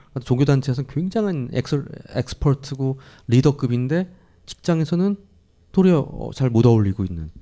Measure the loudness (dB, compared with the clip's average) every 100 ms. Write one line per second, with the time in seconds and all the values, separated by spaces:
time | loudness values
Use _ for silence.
0 | _ -14 -4 0 2 2 0 -4 -4 -6
1 | -4 -2 -2 -4 -4 -6 -4 -4 -6 -14
2 | -10 -8 -6 -2 0 0 -4 -6 -4 -4
3 | -10 -20 2 4 4 2 -2 -2 -2 -2
4 | -4 -10 _ _ -20 -8 -2 0 0 0
5 | 0 -2 -8 _ _ _ _ 2 4 4
6 | 0 -8 -10 -2 0 4 6 6 2 0
7 | -6 -6 -10 -14